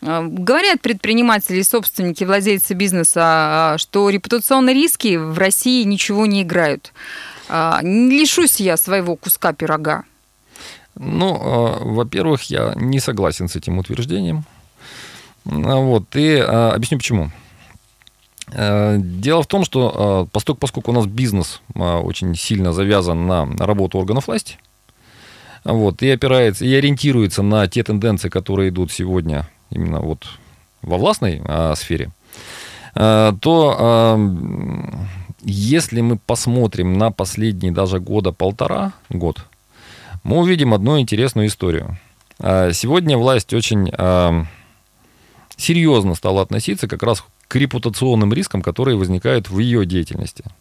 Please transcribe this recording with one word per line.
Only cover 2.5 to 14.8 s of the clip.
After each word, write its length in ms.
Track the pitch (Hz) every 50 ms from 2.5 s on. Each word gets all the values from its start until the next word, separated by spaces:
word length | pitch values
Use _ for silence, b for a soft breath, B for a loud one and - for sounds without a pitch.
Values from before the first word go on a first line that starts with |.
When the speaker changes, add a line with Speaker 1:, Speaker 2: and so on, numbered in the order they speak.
| 208 190 - - 202
Speaker 1:
бизнеса, 460 | 180 196 196 180 180 165 160 - 170 165
а, 560 | 165 160 160 156 151 156 156 160 160 151 160
что 320 | - - - 202 202 202
репутационные 640 | 202 202 - - 226 240 214 - 269 269 262 254 262
риски 400 | 262 294 330 - - - 226 185
в 240 | 170 160 160 160 165
России 460 | 190 190 196 - - 254 254 254 233
ничего 420 | 202 202 185 - - 208 202 220
не 160 | 214 202 202 190
играют. 500 | 170 175 175 170 151 143 - _ - _ B B B B B B B B B B B
А, 320 | - 165 160 165 160 - 156
не 340 | 175 190 220 240 254 262 285
лишусь 400 | 311 285 - - 349 294 - -
я 180 | 202 185 165
своего 380 | 165 - - 185 196 180 175 170
куска 380 | 151 - 185 - - - 185 160
пирога. 500 | - 165 151 156 156 156 151 151 - - _ _ _ _ _ _ _ _ B B B B B B B B B _
Speaker 2:
Ну, 420 | - 135 135 156 165 175 190 175 -
а, 380 | - - 127 120 117 113 - -
во-первых, 600 | - 117 110 110 120 139 - 190 185 165 151 131 - -
я 220 | - - 117 110 107
не 240 | - - 127 135 139
согласен 500 | 127 - 127 101 98 82 78 - 90 87
с 60 | -
этим 240 | 85 - - 85 92
утверждением. 640 | 92 - - - 117 135 165 196 190 170 160 156 151 b b b b _ _ B